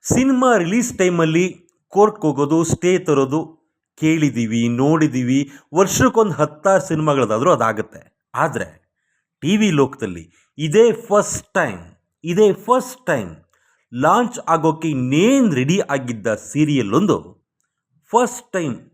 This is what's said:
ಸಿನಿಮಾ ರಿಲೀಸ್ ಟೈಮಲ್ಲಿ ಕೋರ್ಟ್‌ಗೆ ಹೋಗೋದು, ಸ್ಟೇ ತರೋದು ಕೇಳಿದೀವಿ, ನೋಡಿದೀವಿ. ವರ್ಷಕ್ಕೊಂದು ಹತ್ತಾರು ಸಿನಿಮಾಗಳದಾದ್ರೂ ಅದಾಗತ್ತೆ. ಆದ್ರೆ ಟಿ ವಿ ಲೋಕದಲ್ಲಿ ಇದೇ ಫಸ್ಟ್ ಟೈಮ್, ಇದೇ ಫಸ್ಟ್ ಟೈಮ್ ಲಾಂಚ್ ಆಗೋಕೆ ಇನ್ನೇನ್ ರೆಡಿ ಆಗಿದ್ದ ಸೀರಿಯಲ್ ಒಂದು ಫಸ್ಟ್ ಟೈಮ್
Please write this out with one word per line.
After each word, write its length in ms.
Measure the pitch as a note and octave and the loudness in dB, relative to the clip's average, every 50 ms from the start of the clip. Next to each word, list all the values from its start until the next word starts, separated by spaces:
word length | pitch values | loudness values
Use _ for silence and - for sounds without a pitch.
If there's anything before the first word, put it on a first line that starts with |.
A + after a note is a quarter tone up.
| _ - - | _ -2 0
ಸಿನಿಮಾ 440 | A#3 C4 C4+ C4+ B3 B3+ B3+ A#3+ | 2 2 2 2 2 2 2 2
ರಿಲೀಸ್ 400 | G3+ F3 E3 G3 B3 A3+ - - | 2 2 0 -2 -2 -2 -4 -2
ಟೈಮಲ್ಲಿ 680 | - F#3+ F3+ F3+ E3+ E3 D#3 D#3 D#3+ F3+ F#3 - - _ _ _ _ _ | 0 0 0 2 2 0 2 2 0 0 0 -4 -12 _ _ _ _ _
ಕೋರ್ಟ್‌ಗೆ 340 | _ - F#3+ G#3 G#3+ G#3 - | _ 2 2 2 2 2 -2
ಹೋಗೋದು, 420 | - D#3 C#3 C3 D3 C#3+ D#3 E3 D#3+ | -2 -2 0 0 0 0 2 0 2
ಸ್ಟೇ 360 | - - - - F3+ F#3 F3+ | 0 -2 -2 0 0 0 0
ತರೋದು 580 | F3+ E3 D3+ C#3 C3+ C3 C3+ D#3+ D#3 - - _ _ _ _ _ _ _ _ | 0 0 0 0 2 0 -2 -4 -6 -6 -14 _ _ _ _ _ _ _ _
ಕೇಳಿದೀವಿ, 680 | - D#3 D#3 D#3+ E3 D3+ C#3+ A2 A#2+ A#2 G#2+ A2 A#2 A#2 | -2 0 0 2 2 0 0 0 -2 -4 -2 -2 -2 0
ನೋಡಿದೀವಿ. 840 | A#2+ A#2+ A#2+ C3+ D3 D#3+ E3 D#3 D3+ A#2+ C3 B2+ B2 C3 C3+ C#3+ C#3 - - _ _ - | 0 0 0 2 2 2 2 0 0 0 -2 -2 0 0 0 -2 -4 -10 -20 _ _ 0
ವರ್ಷಕ್ಕೊಂದು 560 | E3 G3+ F#3+ - - C4 B3+ - A3 A3 G#3 | 0 2 2 2 2 0 2 2 2 0 0
ಹತ್ತಾರು 560 | D#3 - D3+ D3+ - - - G3 G3 F#3 F#3 | 2 -2 -2 -2 -2 -4 0 2 2 2 0
ಸಿನಿಮಾಗಳದಾದ್ರೂ 640 | - E3 D#3 D#3 D#3 C#3+ C3+ B2 G#2 G#2+ A2 B2+ F3+ | -2 -4 -2 0 0 0 0 0 0 0 0 2 2
ಅದಾಗತ್ತೆ. 800 | E3 B2 A#2 A2+ G#2+ G#2 G#2 - - - - _ _ _ _ _ - | 2 2 0 -2 -2 -4 -8 -10 -12 -20 -20 _ _ _ _ _ -4
ಆದ್ರೆ 520 | A#2+ D3 D#3+ - A#2 F#2+ E2 D#2 _ _ _ _ _ _ _ _ _ _ _ _ _ | -4 -4 -4 -4 -6 -10 -10 -14 _ _ _ _ _ _ _ _ _ _ _ _ _
ಟಿ 160 | - D3 G3+ | -2 -2 0
ವಿ 120 | G#3+ A3 G#3 | 2 2 2
ಲೋಕದಲ್ಲಿ 840 | E3 C#3+ C#3 B2+ - - A#2 G2+ F2+ E2+ D#2+ _ _ _ _ _ _ | 2 2 0 0 0 -8 -10 -10 -10 -12 -16 _ _ _ _ _ _
ಇದೇ 340 | - D3+ D#3+ D3+ G#3+ A3+ A#3+ | -8 -6 0 4 4 4 4
ಫಸ್ಟ್ 640 | G#3+ - - - G3+ G#3 F#3+ - - - - _ _ | 2 -2 -4 0 0 0 0 0 -6 -10 -12 _ _
ಟೈಮ್, 260 | F#3+ E3 C3 G2 F2 E2+ F2 _ _ _ _ _ _ - | -4 -4 -4 -6 -12 -16 -20 _ _ _ _ _ _ -8
ಇದೇ 300 | E3 F3 F3+ G#3+ G3+ F#3 | -4 0 2 4 2 2
ಫಸ್ಟ್ 520 | - - - A#3+ B3+ - - - - _ | 0 -2 -2 -2 -2 -2 -6 -14 -12 _
ಟೈಮ್ 300 | - D#3+ B2+ G2+ F2 D#2+ E2 _ _ _ _ _ _ _ _ _ _ - | -4 -4 -4 -4 -8 -14 -18 _ _ _ _ _ _ _ _ _ _ -8
ಲಾಂಚ್ 460 | B2 C3+ D#3 F3+ A3+ B3 A3 - - - | 0 2 2 2 2 0 -2 -6 -10 -2
ಆಗೋಕೆ 420 | - E3 D#3+ D3+ D#3+ D#3 D#3 - D#3+ | -2 -2 0 2 0 -2 0 -4 -4
ಇನ್ನೇನ್ 640 | D3 C3 B2+ B2+ C3+ D3+ F#3 A#3 C4+ C#4 B3+ G#3+ D3+ | -4 -2 -2 0 2 2 4 4 4 4 2 2 2
ರೆಡಿ 280 | B2+ C3 C#3 F3 G3 - - | 0 0 0 0 0 0 -2
ಆಗಿದ್ದ 460 | C#3+ C#3 B2+ A#2+ A#2+ A2 G2 A2+ G#2+ | -4 -4 -4 -6 -8 -6 -4 -4 -4
ಸೀರಿಯಲ್ 580 | - - - - C#3+ D3+ C#3+ D3 C3+ A2+ G2 G2+ | -4 -6 -8 -2 -2 0 0 2 0 0 0 0
ಒಂದು 540 | C#3+ G3+ G3 B2+ E2+ - F2 - _ _ _ _ _ _ _ _ _ _ _ _ _ _ _ | 0 2 2 0 -2 -4 -12 -20 _ _ _ _ _ _ _ _ _ _ _ _ _ _ _
ಫಸ್ಟ್ 400 | - A3+ B3 - - - - _ | 0 0 0 0 -4 -12 -18 _
ಟೈಮ್ 380 | - F#3+ E3+ D3 A2+ - - _ | -6 -4 -4 -4 -6 -8 -12 _